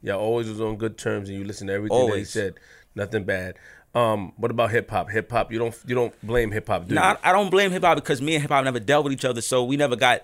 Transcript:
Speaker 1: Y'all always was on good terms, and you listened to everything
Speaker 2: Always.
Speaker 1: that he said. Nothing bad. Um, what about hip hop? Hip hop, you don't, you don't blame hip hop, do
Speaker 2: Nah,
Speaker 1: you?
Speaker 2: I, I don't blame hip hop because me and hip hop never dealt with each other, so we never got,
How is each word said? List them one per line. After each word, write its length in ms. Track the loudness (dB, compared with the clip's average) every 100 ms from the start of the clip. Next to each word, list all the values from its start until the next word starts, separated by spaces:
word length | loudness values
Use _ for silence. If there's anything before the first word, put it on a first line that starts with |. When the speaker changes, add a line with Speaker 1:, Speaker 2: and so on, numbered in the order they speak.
Speaker 1:
Y'all 160 | -6 -2
always 300 | 0 0 -2
was 120 | -4
on 140 | -6 -4
good 200 | -6 -6
terms, 300 | -4 -4 -6
and 100 | -8
you 60 |
listened 240 | -8 -8 -6
to 60 |
everything 220 | -4 0 2
Speaker 2:
Always. 340 | 2 0 -4
Speaker 1:
that 80 | -4
he 60 | -4
said. 80 | -8 -18 -20 _
Nothing 300 | -10 -4 -4
bad. 300 | -2 -4 -6 -12 -20 -20 _
Um, 400 | 0 2 0 -4 -4
what 140 | -2
about 200 | 0 2
hip 200 | 0 0
hop? 180 | -4 -2
Hip 200 | -4 -2
hop, 200 | -2 -2
you 80 | -2
don't, 160 | -4 -6 -4
you 80 |
don't 200 | -2 -2 -4
blame 260 | -2 0 0
hip 160 | -2 -2
hop, 180 | -4 0
do 80 |
Speaker 2:
Nah, 180 | 2 2
Speaker 1:
you? 40 | 2
Speaker 2:
I, 60 | 4
I 20 |
don't 180 | 4 4
blame 200 | 4 2
hip 120 | 4
hop 140 | 4 4
because 240 | 0 -2
me 140 | 0
and 80 | -2
hip 80 | 2
hop 120 | 2
never 160 | 2 -2
dealt 260 | 2 2
with 100 | 2
each 100 | -2
other, 160 | -2 -2
so 240 | 0 0
we 140 | 2 2
never 180 | 0 4
got, 260 | 4 4